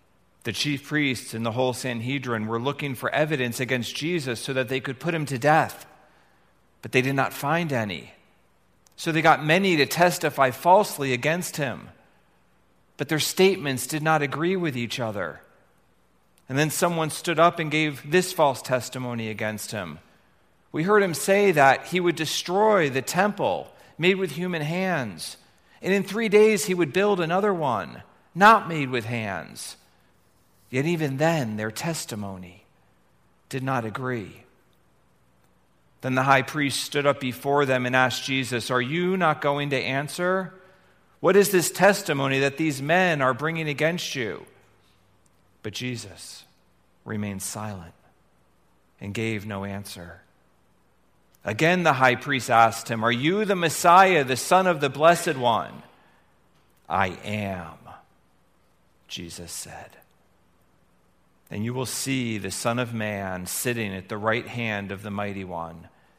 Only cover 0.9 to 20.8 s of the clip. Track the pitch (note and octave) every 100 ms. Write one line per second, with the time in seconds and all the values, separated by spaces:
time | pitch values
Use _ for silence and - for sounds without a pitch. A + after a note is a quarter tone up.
0.9 | D3+ C#3+ B2 - A2+ A#2 A#2 B2+ A#2+ B2+
1.9 | A#2 A#2+ C#3 B2 A2+ G#2+ A#2 C3 C#3+ C#3+
2.9 | B2 B2+ C#3 D#3 D3 B2 A#2 A#2+ B2+ A2+
3.9 | - D3+ F3 C3 A2+ - C3 B2 C3 C#3
4.9 | B2 E3 E3 D3 C3 C#3+ D#3 A2+ - -
5.9 | - _ _ _ _ _ _ _ _ A#2
6.9 | C3 C3 C#3 G#2+ - C#3+ E3 E3 B2+ G#2+
7.9 | D#2+ - - _ _ _ _ _ _ _
8.9 | - E3+ D#3+ D#3+ C3 D3+ E3+ G3 D#3+ C3+
9.9 | D#3+ F3 D#3+ D#3 C#3 C3 A#2+ F3 F#3+ G3+
10.9 | - C3+ B2 C#3+ F3 E3+ - C3+ E2 -
11.9 | - _ _ _ _ _ _ _ _ _
12.9 | - C3+ D#3 - - F#3+ F#3+ C#3+ B2+ -
13.9 | D#3 D#3+ D#3 C#3+ C3 E3+ F#3+ E3+ B2+ A#2
14.9 | - A2+ G2+ E2+ - - _ _ _ _
15.9 | _ _ _ _ _ - C3 D#3 - F3
16.9 | E3 D#3 - F3 D#3 E3+ E3+ D#3 D3+ D#3
17.9 | C3 C#3+ F3+ F3+ - D3 B2+ - B2+ -
18.9 | B2+ B2+ A#2 A2 G#2+ G#2+ G#2 - A2 F2
19.9 | D2+ - _ _ _ _ _ _ D3